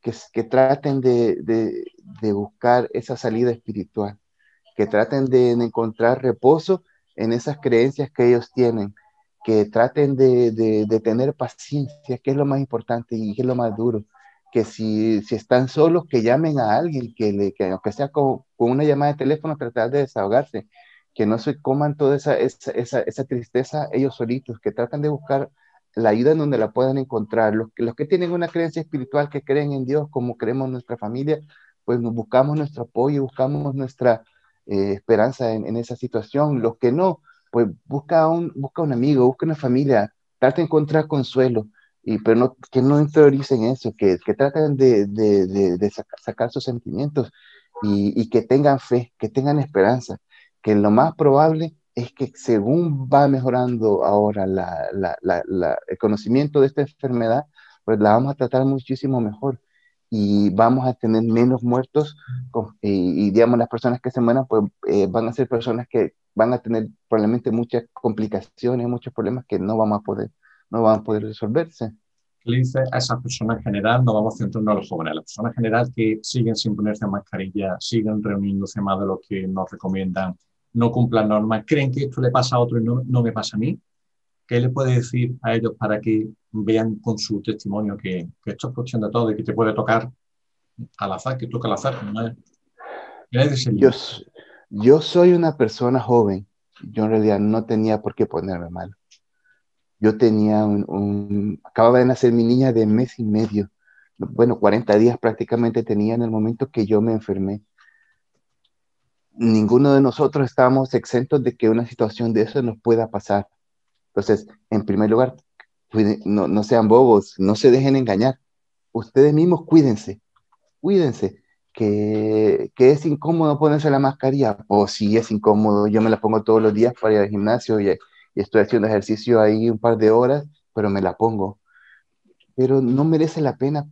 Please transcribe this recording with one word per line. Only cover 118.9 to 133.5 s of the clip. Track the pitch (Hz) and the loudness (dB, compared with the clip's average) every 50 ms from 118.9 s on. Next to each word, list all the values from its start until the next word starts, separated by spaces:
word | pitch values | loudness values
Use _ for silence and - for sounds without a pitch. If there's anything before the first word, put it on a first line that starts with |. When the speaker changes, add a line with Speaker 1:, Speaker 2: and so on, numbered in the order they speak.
Speaker 1:
Ustedes | _ 113 107 - _ 131 143 147 147 | _ -8 -8 0 _ 6 6 6 6
mismos | 151 165 180 175 160 - | 4 4 4 2 0 2
cuídense, | - 160 165 143 131 107 104 - - - _ _ _ _ _ _ _ _ _ _ _ _ _ | 6 6 6 6 6 0 -2 -4 -12 -14 _ _ _ _ _ _ _ _ _ _ _ _ _
cuídense. | - 180 202 190 165 135 107 - 104 95 - _ _ _ _ _ _ _ _ | -2 2 2 4 2 2 0 -2 -4 -6 -6 _ _ _ _ _ _ _ _
Que, | - 117 104 104 104 104 107 107 107 107 107 107 107 110 104 98 101 - 101 _ | -2 0 0 0 0 0 -2 -2 -2 0 0 2 4 4 4 2 2 -2 -6 _
que | - 127 127 | 6 6 6
es | 151 151 151 | 6 4 0
incómodo | 165 147 151 - 156 170 165 160 151 147 | -4 -4 -2 -2 -2 0 2 2 2 2
ponerse | 147 156 151 147 151 143 151 | 2 2 2 2 2 2 2
la | 139 139 | 2 2
mascarilla. | 139 135 135 _ - 131 135 143 135 110 101 - - | 2 0 -2 _ -2 0 2 2 0 0 0 -4 -4
Oh, | _ 101 104 101 | _ 2 2 2
sí, | 101 - - 110 104 107 | 2 0 -2 0 2 2
es | 113 113 - | 2 0 0
incómodo. | 107 104 - 107 104 107 107 107 104 101 104 | -4 2 2 4 4 4 4 2 2 2 2
Yo | 107 104 110 | 2 2 2
me | 110 113 | 4 2
la | 110 - | 2 0
pongo | - 107 110 110 107 | 0 0 0 0 2
todos | - 110 110 | 2 2 4
los | 110 110 104 | 4 2 4
días | 104 117 123 127 - | 4 2 2 0 -2
para | - 110 107 | 0 2 2
ir | 104 | 2
al | 98 101 | 2 0
gimnasio | 107 101 101 107 117 117 - - 110 107 | -2 -2 0 0 0 -2 -2 -2 -2 0
y, | 101 | 2
y | 98 87 - - _ _ _ _ _ _ | 0 0 -2 -6 _ _ _ _ _ _
estoy | - 98 - - 110 104 | -6 -6 0 2 2 2
haciendo | - - 113 104 110 | 4 2 0 2 2
ejercicio | 110 101 101 - 110 107 - 123 120 113 | 0 0 0 -2 -6 -4 0 2 4 4
ahí | 107 107 107 110 113 117 | 4 4 2 2 0 -2
un | 113 110 | -2 0
par | - 117 113 | 0 0 2
de | 107 110 107 | 4 4 4
horas, | 110 117 123 127 139 147 147 - _ _ _ _ _ | 4 4 4 2 0 -2 -4 -10 _ _ _ _ _
pero | 113 104 104 | -4 -2 -2
me | 98 98 | 0 0
la | 95 90 87 | -2 -2 -2
pongo. | - 110 113 113 104 95 101 104 _ _ _ _ _ _ _ _ _ _ _ _ _ _ _ _ _ _ _ _ | 0 -2 -2 0 -2 -4 -6 -6 _ _ _ _ _ _ _ _ _ _ _ _ _ _ _ _ _ _ _ _
Pero | - 131 127 135 135 | -2 0 2 2 2
no | 131 120 131 135 147 | 2 2 0 2 2
merece | 160 165 151 160 156 - 160 | 2 2 2 0 -2 -2 -4
la | 151 131 | -4 -4